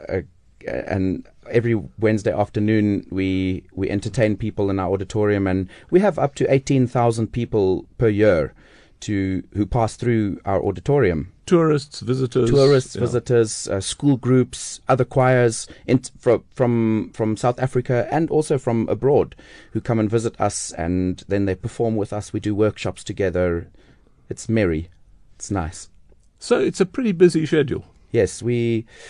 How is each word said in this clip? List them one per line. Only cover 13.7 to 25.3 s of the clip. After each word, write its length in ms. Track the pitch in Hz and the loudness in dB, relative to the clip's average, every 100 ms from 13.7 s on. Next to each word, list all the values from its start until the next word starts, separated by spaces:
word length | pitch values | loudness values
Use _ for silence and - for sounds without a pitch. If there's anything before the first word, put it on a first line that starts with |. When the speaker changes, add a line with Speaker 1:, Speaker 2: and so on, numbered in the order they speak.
| 98 | -4
Speaker 1:
school 360 | - - 143 127 | -6 -2 2 2
groups, 640 | 123 127 127 - - - - | 4 2 2 -4 -14 -10 0
other 160 | 131 | 0
choirs, 640 | 123 131 127 127 120 113 - - - | 2 2 4 4 2 0 -10 -14 0
in, 140 | 127 - - | 0 0 -4
fro-, 240 | 123 110 - | 2 2 0
from, 560 | - 120 117 113 110 - | -2 0 2 2 0 -2
from 220 | - 110 110 | -4 -4 0
South 240 | 123 - | -2 -2
Africa 480 | 127 127 123 123 - | -2 -2 0 -2 0
and 180 | 147 165 | -2 0
also 260 | 151 151 143 | 0 0 -2
from 300 | - 117 - | 0 -2 0
abroad, 480 | 104 131 131 80 - - - - | 0 2 2 0 -6 -20 -20 -10
who 80 | 113 | -8
come 180 | - 113 | -2 0
and 100 | 107 | 0
visit 280 | 117 113 - | 0 -2 -2
us, 320 | 104 - - | -4 -4 -10
and 500 | - 85 92 92 87 - | -6 -2 -2 -2 -4 -4
then 160 | 101 | -2
they 100 | 98 | -2
perform 400 | 90 110 - 117 | -2 -6 -4 -2
with 180 | 110 101 | -2 -4
us. 200 | 104 - | -6 -8
We 80 | 107 | -6
do 140 | 104 | -4
workshops 500 | 101 107 - 95 87 | 0 0 0 -8 -8
together. 640 | - 82 95 87 90 85 - - - _ _ _ _ | -10 -4 -2 0 0 -2 -6 -18 -20 _ _ _ _
It's 180 | - - | -12 -2
merry. 400 | 110 95 80 87 - - - - | 0 2 0 -6 -14 -20 -20 -20